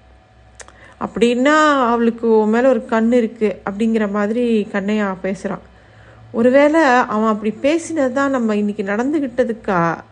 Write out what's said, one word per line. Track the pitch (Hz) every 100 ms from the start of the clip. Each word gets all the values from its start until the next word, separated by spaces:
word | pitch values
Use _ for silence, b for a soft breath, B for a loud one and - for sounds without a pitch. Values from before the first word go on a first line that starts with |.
| _ - _ _ - - - B B B
"அப்படின்னா | 208 196 233 240 269 311 302 277 233
அவளுக்கு | 233 233 226 233 220
உன் | 214
மேல | 226 262
ஒரு | 233 -
கண் | 226 226
இருக்கு" | 247 220 - 208 - -
அப்படிங்கிற | 202 226 226 208
மாதிரி | 208 202 226 240 220 202
கண்ணையா | 202 196 214 202 185
பேசுறான். | 185 196 202 - - B B B B B B
ஒருவேளை | 220 247 269 294 320
அவன் | 294 247 - 214 220
அப்படி | 208 214 214
பேசினது | 277 330 320 320 262
தான் | 247 277
நம்ம | 269 220 208
இன்னைக்கு | 208 208
நடந்துகிட்டதுக்கா | 196 208 262 311 269 240 233 220 - 180 170 - -